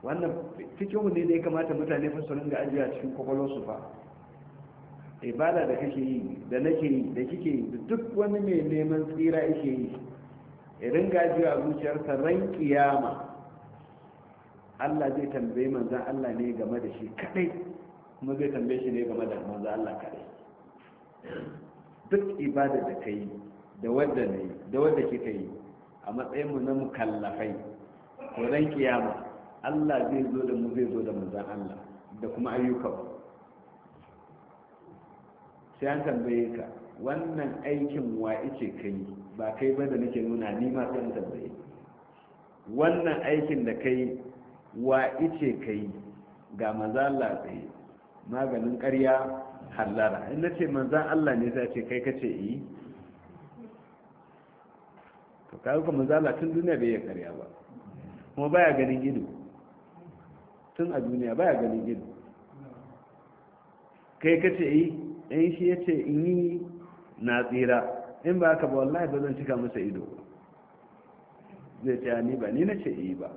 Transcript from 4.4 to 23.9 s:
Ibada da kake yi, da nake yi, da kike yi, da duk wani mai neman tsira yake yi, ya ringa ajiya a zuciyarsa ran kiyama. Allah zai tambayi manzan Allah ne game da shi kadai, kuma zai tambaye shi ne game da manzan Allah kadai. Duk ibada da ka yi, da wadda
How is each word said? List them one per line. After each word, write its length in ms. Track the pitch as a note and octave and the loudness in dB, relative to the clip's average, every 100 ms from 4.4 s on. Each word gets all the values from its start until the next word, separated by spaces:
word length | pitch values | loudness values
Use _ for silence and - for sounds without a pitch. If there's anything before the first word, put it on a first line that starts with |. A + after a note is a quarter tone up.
| - - - - - - - - | -20 -20 -20 -20 -20 -18 -18 -10
Ibada 440 | A#2+ A#2+ D#3+ E3+ C3 | -8 0 2 4 2
da 100 | B2 | 0
kake 200 | C#3 C#3 | 0 -2
yi, 440 | C3 B2+ - - - | 0 -2 -4 -8 -2
da 100 | B2 | 2
nake 240 | D3 D#3 D3+ | 4 4 4
yi, 280 | C3 A2+ | 2 2
da 80 | A#2+ | -2
kike 260 | C3 F3+ E3 | -4 -2 0
yi, 220 | C3+ A2 | 0 -2
da 60 | A#2+ - | -6 -2
duk 240 | A3+ - G3+ | -2 -2 0
wani 240 | G#3 G#3 | 2 2
mai 220 | G3 E3+ | 2 2
neman 440 | D3+ D#3 D#3 D#3 D#3 D#3+ | 2 2 2 2 0 2
tsira 240 | D#3+ D#3+ | 2 4
yake 280 | - - C#3+ | 2 2 0
yi, 300 | B2+ A#2 - - - - - - - - - | 0 -2 -6 -12 -16 -18 -20 -20 -20 -20 -6
ya 100 | A#2 | 2
ringa 280 | D3 F#3+ F#3 | 4 4 4
ajiya 300 | E3+ E3 E3 | 4 6 4
a 80 | C#3+ | 4
zuciyarsa 540 | D3 D3 D3 D3+ D3 C3+ | 0 0 0 -2 0 0
ran 300 | D3+ F#3 F#3+ | 4 2 2
kiyama. 760 | - D3+ C#3+ C#3 C#3 C#3 - - - - - - - - - - - - - - - - - | 0 4 6 6 6 0 -4 -8 -12 -18 -20 -20 -20 -20 -20 -20 -20 -20 -20 -20 -20 -20 -4
Allah 300 | C#3+ D3+ C#3 C3+ | -2 2 2 0
zai 120 | C#3 | -2
tambayi 380 | C3+ A#2 A2+ C3+ | -2 -2 0 0
manzan 320 | B2+ A2+ B2 - | 0 0 -2 -2
Allah 280 | C3+ B2+ A2+ | -2 -2 -2
ne 160 | A#2+ | -2
game 280 | A2 G#2+ A#2+ | -2 -2 -2
da 100 | G#2+ - | -4 -8
shi 80 | A2 - | -10 -8
kadai, 340 | F#3 F#3 E3+ - - - - - - - | -6 -2 -2 -2 -10 -12 -16 -20 -20 -10
kuma 160 | C3 C3+ | -4 0
zai 160 | C#3 | 0
tambaye 280 | C3 A#2+ B2+ | 0 0 0
shi 120 | B2+ | 0
ne 120 | A#2 A#2 | -2 -2
game 200 | A#2 G#2+ | -2 -4
da 140 | G2+ | -4
manzan 340 | G2+ G#2 G#2 A2 | -6 -6 -4 -2
Allah 160 | - - | -4 -6
kadai. 220 | - - - - - - - - - - - - - - G#2 - - - - - - | -10 -12 -16 -18 -20 -20 -20 -20 -20 -20 -20 -20 -12 -10 -10 -14 -18 -20 -20 -20 0
Duk 260 | G3 G3 - | 0 0 -4
ibada 420 | D3 C#3 C3+ C3+ | -2 0 2 0
da 160 | - - | -2 -6
ka 100 | A2+ | -6
yi, 200 | G#2 G2+ - - - - - | -8 -8 -12 -16 -20 -20 -8
da 60 | |
wadda 360 | A2+ | 0